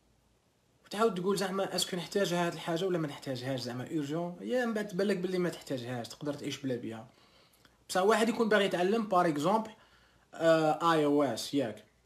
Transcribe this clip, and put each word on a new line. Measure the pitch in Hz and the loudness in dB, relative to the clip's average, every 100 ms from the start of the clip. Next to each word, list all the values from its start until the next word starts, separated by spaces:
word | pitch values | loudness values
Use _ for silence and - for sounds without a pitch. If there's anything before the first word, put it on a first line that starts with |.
| _ _ _ _ _ _ _ _ | _ _ _ _ _ _ _ _
وتعاود | - 202 226 | -10 2 2
تقول: | 180 180 196 | 2 0 0
"زعما | 190 190 185 - | 0 -2 -2 -2
اسكو | - 180 | -4 -4
نحتاج | 165 202 185 | -2 0 0
هاد | 175 170 | 0 0
الحاجة | 165 - 165 | -2 -4 -2
ولا | 190 175 | 0 0
ما | 151 | -2
نحتاجهاش، | 139 139 123 127 131 | -6 -8 -6 -4 -4
زعما | 120 123 131 | -6 -8 -6
اورجون؟" | 160 139 156 175 175 | -4 -4 -4 -6 -8
يا | 202 247 233 | -4 -2 0
من | |
بعد | 214 208 | -2 -4
تبان | 175 202 | -2 0
لك | 190 | 0
بلي | 185 180 | -2 0
ما | 175 | -2
تحتاجهاش، | - - 135 120 123 113 | -4 -8 -6 -6 -8 -8
تقدر | - 147 | -10 -8
تعيش | 139 143 135 | -6 -6 -6
بلا | 131 120 | -4 -6
بها. | 113 110 110 _ _ _ _ _ _ _ - | -6 -10 -14 _ _ _ _ _ _ _ -4
بصح | 185 | 0
واحد | 196 220 226 | 4 4 4
يكون | 233 226 | 2 4
باغي | 208 | 4
يتعلم، | 196 175 180 226 208 | 4 2 2 2 2
بار | 180 175 | 4 4
اكزومبل، | 147 160 220 214 - - _ _ _ _ | 2 2 0 -2 -12 -20 _ _ _ _
آه، | - 165 160 156 151 170 | 0 4 6 4 4 4
آي | 160 | 4
او | 147 143 | 4 4
اس، | 139 110 - | 2 0 -2
ياك، | 143 117 104 - _ | -2 -2 -6 -18 _